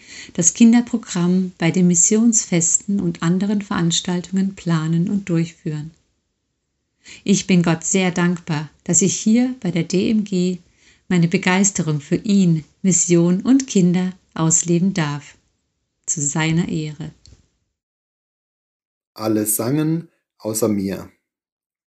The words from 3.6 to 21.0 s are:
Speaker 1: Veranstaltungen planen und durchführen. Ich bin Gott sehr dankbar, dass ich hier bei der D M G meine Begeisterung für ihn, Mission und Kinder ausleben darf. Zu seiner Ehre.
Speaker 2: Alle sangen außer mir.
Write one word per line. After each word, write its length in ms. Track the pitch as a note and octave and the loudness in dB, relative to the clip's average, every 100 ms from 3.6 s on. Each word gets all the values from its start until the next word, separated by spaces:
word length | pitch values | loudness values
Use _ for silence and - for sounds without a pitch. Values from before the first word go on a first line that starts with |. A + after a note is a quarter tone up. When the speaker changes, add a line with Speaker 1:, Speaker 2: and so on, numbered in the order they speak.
Speaker 1:
Veranstaltungen 920 | G3+ G3 E3+ - - F3+ - F#3+ F#3+ F#3+ | -4 -2 -2 -2 -4 -6 -4 -2 -2 -4
planen 540 | E3+ D#3+ D#3+ E3 F#3+ | -2 -2 0 -2 0
und 200 | G3+ G3 | -4 -2
durchführen. 600 | E3 E3 - D#3+ D3+ D#3 _ _ _ _ _ _ _ _ _ _ _ - - - | -2 -2 -6 -10 -10 -12 _ _ _ _ _ _ _ _ _ _ _ -20 -12 0
Ich 220 | G3 - | 0 2
bin 160 | F3+ | 2
Gott 200 | E3+ E3 | 2 -2
sehr 280 | - F#3+ F#3 | -2 0 0
dankbar, 580 | F3 F3 F3 - D3+ D3+ _ - | 0 -2 -2 -6 -8 -8 _ -2
dass 160 | E3 | 0
ich 180 | F#3 - | 0 0
hier 340 | A3 A#3 B3+ B3+ | 2 2 2 -4
bei 120 | F3+ | -4
der 120 | E3+ | -4
D 260 | E3 F3+ A#3 | -2 -2 0
M 140 | A3 | 0
G 360 | G3 F#3 F3+ F3+ _ _ _ _ - | 0 -2 -2 -4 _ _ _ _ -2
meine 180 | F3+ E3 | 2 2
Begeisterung 720 | F#3+ F#3+ F#3 G3+ - D#3 D3+ | 0 0 2 0 0 -4 -4
für 160 | - F3 | -2 -4
ihn, 480 | - G3+ F3+ D#3+ - _ | 2 2 4 2 -2 _
Mission 600 | F#3+ E3+ F3 E3+ F3 F#3 | 0 0 2 4 4 2
und 260 | A3 C4+ C4+ | 2 2 2
Kinder 460 | G3+ F3+ F3+ F#3 - _ | 2 2 2 -2 -8 _
ausleben 600 | - D#3+ - E3+ E3+ F#3+ | -2 0 0 0 2 2
darf. 420 | F#3+ D3 C#3+ - - _ _ _ _ _ _ - | 0 -4 -6 -12 -20 _ _ _ _ _ _ -8
Zu 160 | D#3 | -4
seiner 480 | C#3+ D#3+ D#3+ D#3+ - | -2 -2 0 0 -2
Ehre. 420 | E3 D3+ D3+ D#3+ - - - _ _ _ _ _ _ _ _ _ _ _ _ _ _ _ _ _ - | -4 -8 -12 -16 -16 -20 -20 _ _ _ _ _ _ _ _ _ _ _ _ _ _ _ _ _ -8
Speaker 2:
Alle 300 | A2 G#2+ G#2+ | -2 0 0
sangen 600 | - A#2 D3 D#3 E3 E3 _ _ _ | -2 -2 -2 0 -2 -6 _ _ _
außer 320 | G#2+ A2 A2 | -8 -2 -2
mir. 420 | G2+ G2 F2+ | -2 -4 -8